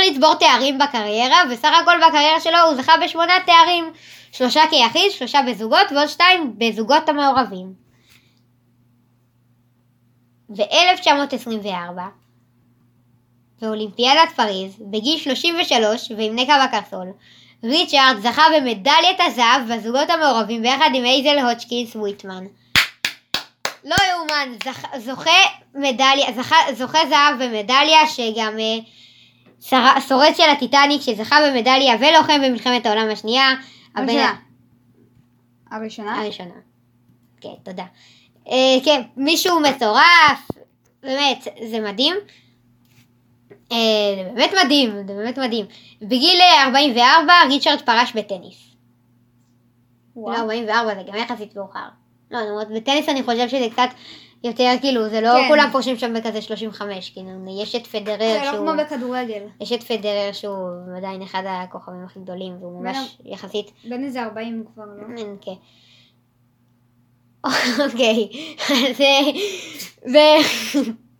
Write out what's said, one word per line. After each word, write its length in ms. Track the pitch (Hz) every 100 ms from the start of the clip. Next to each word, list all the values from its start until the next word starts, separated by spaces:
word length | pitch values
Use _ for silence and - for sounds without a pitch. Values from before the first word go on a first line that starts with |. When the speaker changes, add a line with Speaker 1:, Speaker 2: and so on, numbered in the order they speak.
| 381
Speaker 1:
לצבור 240 | 269 302
תארים 440 | 339 320 247 269 269
בקריירה, 640 | 285 240 208 214 254 330 320
וסך 200 | 233 302 330
הכל 140 | 330 339 330
בקריירה 320 | 302 302 320
שלו 180 | 330 339
הוא 160 | 330
זכה 180 | 262 262 320
בשמונה 300 | 330 330 339 370 359
תארים. 460 | 339 330 349 330 - - - -
שלושה 300 | - 254 294 311
כיחיד, 400 | 302 233 320 392
שלושה 300 | 392 247 285
בזוגות, 500 | 254 196 220 311 403
ועוד 140 | 285 294
שתיים 460 | - 349 370 285 202
בזוגות 500 | 226 208 220 294 311
המעורבים. 640 | 294 277 254 214 190 185 185 _ _ _ _ _ _ _ _ _ _ _ _ _ _ _ _ _ _ _ _ _ _ _ _ _ _ _
ואלף 500 | 202 208 302 359 359
תשע 140 | 330
מאות 180 | 285 285
עשרים 280 | 254 233 220
וארבע, 440 | 202 180 175 180 185 _ _ _ _ _ _ _ _ _ _ _ _ _ _ -
באולימפיאדת 680 | 220 214 214 208 247 302 320 -
פריז, 400 | 214 190 190 196
בגיל 380 | 202 214 269 311
שלושים 360 | 294 254 339 339
ושלוש, 500 | 330 254 214 226 - 220
ועם 200 | 220 233
נקע 300 | 262 285 262
בקרסול, 400 | 220 196 196 185 - _ _ _ _
ריצ'ארד 520 | 226 311 349 285 262 240
זכה 220 | 226 262 311 311
במדליית 640 | 254 208 262 311 349 370
הזהב 520 | 339 220 233 262 226
בזוגות 380 | 233 220 254 311
המעורבים, 520 | 330 294 226 208 233
ביחד 280 | 233 269 311
עם 100 | 262
הייזל 340 | 240 277 269 294
הוצ'קינס 580 | 247 233 - 240 226 220
וויטמן. 480 | 208 202 196 185 190 _ _ - - _ - - _ - - _ - -
לא 120 | 277 359 381
יאומן, 440 | 349 311 294 269 220
זכ-, 340 | 262 - - 269
זוכה 420 | 226 262 320 349 381 - _
מדליה, 580 | 277 277 233 262 277 262 226
זכה, 200 | 247 320 294
זוכה 260 | 226 254 311 294
זהב 340 | 294 294 254
במדליה, 640 | 254 214 208 262 302 311 311
שגם, 520 | - 226 220 220 220
אה, 200 | 220 226 226 _ - _ _ _ _ _
שר-, 400 | - 262 247 277 -
שורד 240 | 262 302 311
של 140 | 320
הטיטניק, 520 | 285 247 277 285 285
שזכה 340 | 254 208 220 302 294
במדליה, 480 | 254 226 262 277 220
ולוחם 400 | 285 320 311 294
במלחמת 420 | 269 233 254 247 233
העולם 240 | 214 220
השנייה. 440 | 208 214 254 269 262 - - _ -
הבן 120 | 262
Speaker 2:
הראשונה. 280 | 277 240 196 _ _ _ _ _ _ _ _ _ _ _ _ _
הראשונה? 500 | 220 220 220 208 247
Speaker 1:
הראשונה. 400 | 214 - 180 - _ _ _ _ _ _ _ _
כן, 140 | - -
תודה. 220 | - 185 - _ _ _ _ _ -
אה, 300 | 254 262 262
כן, 180 | 277 285 226 -
מישהו 440 | 277 330 370 339
מטורף, 880 | 294 269 220 233 330 339 302 269 - - - _ _ _
באמת, 440 | 269 269 285 247 - - 226
זה 100 | 226
מדהים. 340 | 214 202 285 381 - _ _ _ _ _ _ _ _ _ _ _ _ - -
אה, 40 | 233 226 214 202 196
זה 140 | 185
באמת 160 | 233 311 381
מדהים, 260 | 349 285 240 202 196
זה 80 |
באמת 240 | 202 226 254
מדהים. 280 | 254 226 196 - - -
בגיל, 380 | 202 247 320 359
אה, 240 | 359 311
ארבעים 320 | 262 269 294 233
וארבע, 380 | 247 320 311 349 294
ריצ'ארד 320 | 277 311 294
פרש 320 | 294 226 240
בטניס. 640 | 214 208 185 180 - _ _ _ _ _ _ _ _ _ _ _ _ _ _ _ 240
Speaker 2:
וואו. 180 | 208
Speaker 1:
לא, 60 | 226
ארבעים 240 | 220 226 220
וארבע, 260 | 226 220
זה 80 | 196 185
גם 60 | 208
יחסית 380 | 240 226 208 202
מאוחר. 320 | 196 196 - _ _ _ -
לא, 80 | 240
אני 120 | 214
אומרת, 180 | 208 214 220
בטניס 320 | 247 285 294
אני 140 | 269
חושב 260 | 247 233 240
שזה 180 | 269 233
קצת 160 | 233 247 - - - - _
יותר, 260 | 240 226 247 247
כאילו, 280 | 269 247 214
זה 120 | 220
לא 80 | 226
Speaker 2:
כן. 200 | 247 262
Speaker 1:
כולם 200 | 302 277
פורשים 240 | 262 240 240
שם 180 | 240
בכזה 280 | 226 226 214
שלושים 260 | 214 208 220
וחמש, 420 | 214 208 190 180
כאילו, 200 | 190 185 190 190 196
יש 120 | 214
את 120 | 240 233
פדרר 320 | 220 202 202
Speaker 2:
זה 220 | 220 220
לא 80 | 277
Speaker 1:
שהוא 60 | 208
Speaker 2:
כמו 240 | 320 302
בכדורגל. 600 | 302 285 247 254 240 208 208 -
Speaker 1:
יש 120 | 208
את 100 | 233
פדרר 500 | 233 220 208 202 202
שהוא 360 | 202 208 196 180 175 180 180
עדיין 260 | 190 190
אחד 200 | 190 190 190
הכוכבים 580 | 185 180 185 - 180
הכי 160 | 180 196
גדולים, 360 | 185 180 185 180
והוא 220 | 180 180
Speaker 2:
בן 60 | 240
Speaker 1:
ממש 80 | 269
Speaker 2:
ה-, 360 | 254 _ -
Speaker 1:
יחסית 380 | 196 190 208 202 _
Speaker 2:
בן 200 | 226 247
איזה 180 | 277 247
ארבעים 420 | 226 214 233 226 220
כבר, 100 | 220
לא? 320 | 208 202 214 233
Speaker 1:
כן, 120 | 208 196
כן. 120 | - 190 _ _ _ _ _ _ _ _ _ _ _ _ _ _ _ _ _ _
<laughs> 400 | 269 262 247 233
אוקיי, 440 | 277 233 233 220 202 262 320 - -
אז, 320 | 277 262 254
אה, 200 | 277 277 285 285 403 370 - - - _ -
ו-, 680 | 277 302 311 294 233 226 294 226 - _